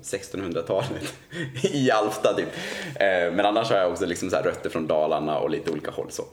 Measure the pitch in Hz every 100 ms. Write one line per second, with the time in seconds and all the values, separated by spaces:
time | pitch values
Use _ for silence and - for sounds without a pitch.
0 | - - - 92 95 82 - 95 - -
1 | - - - 175 156 - 190 143 127 110
2 | 107 - 117 98 80 80 - - 175 139
3 | 98 92 87 87 101 107 113 104 90 87
4 | 90 87 92 87 87 85 82 82 80 80
5 | 78 78 76 76 76 78 82 76 - -
6 | - - -